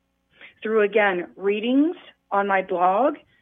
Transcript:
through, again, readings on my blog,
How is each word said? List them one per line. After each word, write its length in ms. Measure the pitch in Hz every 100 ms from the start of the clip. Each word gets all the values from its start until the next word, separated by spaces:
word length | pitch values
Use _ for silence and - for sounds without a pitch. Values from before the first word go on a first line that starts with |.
| _ _ _ _ - _
through, 200 | 214 220
again, 460 | 202 214 202 180 170 -
readings 600 | 196 208 226 269 311 359 - _ _
on 160 | 202 202
my 160 | 190
blog, 520 | 190 185 180 196 277 294 _ _